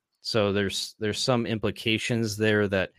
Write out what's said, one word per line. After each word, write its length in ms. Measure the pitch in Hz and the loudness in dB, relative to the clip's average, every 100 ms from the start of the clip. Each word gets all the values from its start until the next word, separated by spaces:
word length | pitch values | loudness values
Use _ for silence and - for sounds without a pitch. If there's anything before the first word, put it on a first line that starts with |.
| _ _ | _ _
So 320 | - 113 101 | -2 0 2
there's, 420 | 98 98 - - - | 2 0 -2 -8 -6
there's 180 | 107 101 | -4 -2
some 280 | - 120 117 | 0 0 0
implications 880 | 110 107 98 117 110 - 117 113 104 | -2 -2 -2 -2 0 0 -2 -2 0
there 320 | 110 107 101 | 2 4 2
that, 240 | 98 87 | 2 -2